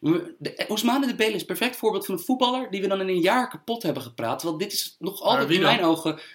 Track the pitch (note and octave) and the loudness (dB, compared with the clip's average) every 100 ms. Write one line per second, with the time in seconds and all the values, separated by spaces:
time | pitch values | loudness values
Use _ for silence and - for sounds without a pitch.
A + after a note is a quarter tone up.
0 | D3 E3+ - - D3 - - G#3+ A#3+ C4+ | 0 0 -2 -8 -8 -6 -4 0 2 2
1 | C4 G3+ A3 G3+ - - A#3+ - A3 G3 | 0 0 0 0 -4 -2 -2 0 -2 0
2 | - F#3 - B3+ B3 B3+ A3+ G3 G3 F#3+ | -2 -4 0 2 2 0 -4 -4 -2 -2
3 | F#3+ F3+ E3+ B3 A#3 - - A#3 F3 C3+ | 0 2 4 4 0 -4 -6 -4 -4 -4
4 | A#2 - A#2 C3+ E3 D#3 G3+ - - - | -6 -6 -4 -2 -4 -4 -4 -4 -6 -8
5 | F3 - F#3 B3+ D3 F3+ D#3 - E3 D#3+ | -10 -2 2 2 4 4 4 4 4 2
6 | E3 D3+ - | 0 -4 -10